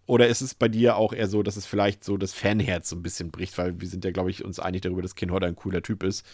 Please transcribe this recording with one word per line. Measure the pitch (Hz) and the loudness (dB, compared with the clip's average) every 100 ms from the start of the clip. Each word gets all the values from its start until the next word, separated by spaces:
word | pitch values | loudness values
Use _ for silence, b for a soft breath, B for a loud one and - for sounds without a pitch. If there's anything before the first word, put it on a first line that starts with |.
oder | - 120 120 | 2 6 6
ist | 117 | 4
es | 131 | -2
bei | - 117 | 0 2
dir | 110 117 104 | 6 4 6
auch | 110 | 2
eher | 113 107 | 2 0
so, | 104 | 0
dass | 101 104 | 0 -2
es | |
vielleicht | - 104 101 101 | -4 2 2 0
so | - 101 | -2 -2
das | 95 | -2
Fanherz | - 101 107 104 87 - | -2 0 2 2 -2 -4
so | 87 | -8
ein | |
bisschen | 85 - 85 | -8 -8 -10
bricht? | - 90 - | -8 -8 -4
Weil | 90 87 | -4 -4
wir | 92 | -8
sind | 92 | -6
ja, | 92 | -4
glaub | 90 92 | -2 -2
ich, | 95 | -2
uns | - 90 | -8 -6
einig | 87 92 | -4 -4
darüber, | 92 90 | -4 -4
dass | 90 | -6
Ken | - 90 | -6 -2
Hodder | 92 90 | 0 -2
ein | 87 | -4
cooler | 101 90 | -4 -4
Typ | - - | -4 -4
ist. | 92 101 B | -2 -4 B